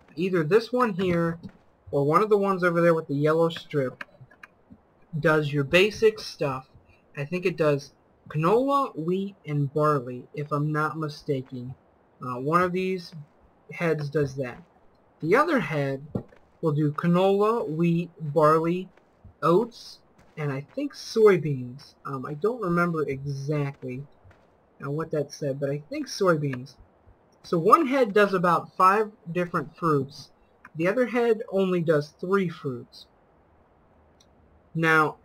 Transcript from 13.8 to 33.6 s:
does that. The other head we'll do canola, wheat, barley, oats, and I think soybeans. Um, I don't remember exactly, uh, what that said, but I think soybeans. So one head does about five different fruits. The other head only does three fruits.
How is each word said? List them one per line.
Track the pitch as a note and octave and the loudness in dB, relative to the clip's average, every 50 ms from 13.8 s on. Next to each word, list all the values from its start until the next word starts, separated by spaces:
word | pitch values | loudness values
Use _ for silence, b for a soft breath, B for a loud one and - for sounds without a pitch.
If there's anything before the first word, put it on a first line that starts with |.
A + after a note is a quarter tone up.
| F3 E3 D#3 D#3 D3 C#3+ | -2 -2 0 -2 -2 -2
does | - D#3 C#3+ C3+ C3 | -2 -2 -2 -2 -4
that. | C#3 C3 B2 A2+ - - _ _ _ _ - _ _ _ _ _ - | -6 -8 -8 -10 -16 -20 _ _ _ _ -20 _ _ _ _ _ -6
The | - D#3+ G3 | -2 2 4
other | C4 D4+ F4 D#4 A#3+ | 4 4 4 2 0
head | E3 C#3+ D#3 D3 C#3 C3+ C3+ C3+ D3 - - - - - - - - _ _ - | 0 -2 -2 -2 -2 -2 -4 -6 -8 -8 -10 -10 -10 -12 -20 -20 -20 _ _ -4
we'll | - D#3+ | -2 0
do | D3+ D3 D3+ D3 | 0 2 0 0
canola, | D3 - - F3 E3+ F3 F#3+ G3 G3 G3+ G#3 G#3+ A3+ A#3 D3+ C#3+ | 0 0 0 2 4 4 4 4 4 4 2 2 0 0 -2 -4
wheat, | D#3 D#3+ E3+ E3+ E3+ E3+ F3 E3+ - - | -2 0 0 2 2 0 -2 -6 -10 -12
barley, | D#3+ D3 C#3+ D#3+ D3+ D3+ D#3 D#3+ E3 E3+ F3 F#3 F#3 - _ _ _ _ _ _ - - - - | -8 -2 2 4 6 6 4 4 2 0 -2 -4 -6 -10 _ _ _ _ _ _ -20 -20 -10 -2
oats, | - D#3+ E3+ G3 A#3+ A#3+ - - - - - - _ _ _ _ - _ - | 2 2 4 4 2 0 -8 -18 -20 -20 -20 -20 _ _ _ _ -20 _ -10
and | E3 D3+ C#3+ | -8 -6 -6
I | C3+ C#3 D3 - - | -6 -6 -8 -10 -8
think | C4+ D4 C#4 - | -8 -8 -8 -8
soybeans. | - - - - A3+ G#3+ G#3 F#3+ D#3+ C#3+ D3+ C#3 B2+ B2 B2 B2+ C#3 - - - _ - | -12 -12 -4 2 6 6 6 6 6 2 -2 -4 -4 -6 -10 -14 -16 -20 -20 -20 _ -14
Um, | D3+ C#3 C3 B2 | -10 -10 -10 -8
I | B2+ D3 | -10 -8
don't | D3 G3 G#3+ B3 B3 | -4 -4 -4 -2 -2
remember | G#3 F3 E3+ F3 F3 F3 E3 D#3 | -2 -2 0 0 0 0 0 -2
exactly, | C#3+ C#3 C3+ C3+ C#3 C#3+ C#3 C3+ C#3 C#3 D3 D3 C#3+ C#3 C#3 - - B2+ B2+ C3+ D3 - _ _ _ - - _ _ _ _ _ _ _ _ - | -4 -4 -6 -6 -6 -8 -8 -6 -4 -4 -2 -2 -2 -4 -6 -10 -12 -12 -10 -12 -14 -16 _ _ _ -20 -20 _ _ _ _ _ _ _ _ -14
uh, | - C#3 | -10 -6
what | C#3+ D#3 D#3+ D#3+ | -6 -6 -6 -4
that | - D3+ C#3 - | -4 -4 -4 -4
said, | - - D3+ C#3 C3+ C#3 | -6 -6 -4 -4 -4 -2
but | C#3+ C#3 | -4 -4
I | C#3+ D3 D3 - | -4 -4 -8 -8
think | C#4 D#4 C4+ | -8 -8 -8
soybeans. | - - - G3+ F3+ E3 D3 D3 C#3 C3 B2 C3 - - - - _ _ _ _ _ - _ _ _ _ _ | -8 -4 0 2 2 2 2 0 -4 -6 -6 -10 -14 -18 -20 -20 _ _ _ _ _ -20 _ _ _ _ _
So | - - F#3 E3+ | -6 -2 -2 2
one | D#3+ G#3 C4+ E4 D#4+ B3 | 4 6 6 6 4 4
head | C4+ C#4 B3 G#3 F#3+ | 2 2 2 4 4
does | G#3 G#3 F#3+ | 4 4 4
about | G3 F#3 F3 F3+ E3 D#3 - - - | 2 2 2 2 2 0 -2 -4 0
five | - F#3 F#3 G3 A3 G#3+ G#3 - _ - E3+ | 4 4 6 6 4 0 -2 -6 _ -12 -8
different | D#3+ F3+ F3+ F3 - E3 C3+ - - | -4 -4 -4 -4 -4 -6 -6 -8 -8
fruits. | - F3 D#3+ D3+ C#3 - - - - - - _ _ _ _ _ _ - - - | -4 0 0 2 0 0 -4 -10 -18 -20 -20 _ _ _ _ _ _ -20 -12 -6
The | D3+ E3 | -2 -2
other | F#3 G#3+ B3+ B3 | 0 0 0 0
head | G#3+ G#3 B3 A#3+ A#3 A3 G#3 - - | 0 0 0 2 2 0 0 -2 -4
only | F#3 G3 G3 F#3 F3+ F3 | -2 0 0 2 0 0
does | E3 D#3+ D#3 D3 D3 - _ - | 2 2 2 2 0 -4 _ -10
three | - F3+ G3 G3 F#3+ F3 | -4 -2 0 0 0 -2
fruits. | D#3+ - - C#3 B2 A#2+ A#2+ - - - - _ _ _ _ _ _ _ _ _ _ _ | -6 -8 -8 -8 -8 -10 -12 -16 -20 -20 -20 _ _ _ _ _ _ _ _ _ _ _